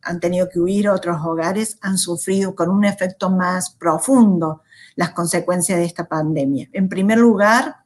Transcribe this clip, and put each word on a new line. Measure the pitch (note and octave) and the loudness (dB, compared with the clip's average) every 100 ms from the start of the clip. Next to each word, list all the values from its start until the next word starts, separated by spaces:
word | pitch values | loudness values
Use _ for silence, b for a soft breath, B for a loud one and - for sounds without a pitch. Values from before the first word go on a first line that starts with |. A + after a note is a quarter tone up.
han | - E3+ | -10 -4
tenido | F3 F3+ F3+ | -2 0 -2
que | F3 | 0
huir | F3 G3+ G#3 | 0 2 2
a | |
otros | F#3+ F3 E3 | 0 0 -4
hogares, | E3 E3 E3 F#3+ A3 - | -2 -4 -2 -2 -4 -6
han | G3 F#3+ | -4 -4
sufrido | F3 E3+ - F#3+ F#3+ | -4 -4 -2 -2 -2
con | F#3+ F3 | -2 0
un | G3 | 2
efecto | G#3 G3 F#3 - F#3 | 2 0 -4 -4 -2
más | F#3 F3+ F#3 - | 0 0 -2 -6
profundo | - E3+ D#3 - C4 G#3+ F3 D#3+ D#3 b b b b | -6 -2 -2 2 6 6 4 0 -4 b b b b
las | E3+ | -4
consecuencias | - E3+ F3 E3+ F3+ F3 F3+ | -2 -2 -2 -2 -2 0 0
de | |
esta | E3+ - E3+ | -2 -4 -6
pandemia. | D#3 D#3 D#3 C#3 C3+ - | -4 -2 0 0 -2 -4
En | F#3+ F#3+ | -2 -2
primer | F#3+ G3 A3+ | 0 2 4
lugar | A#3+ G3+ G#3 A#3 C#4+ - | 4 4 4 2 0 -8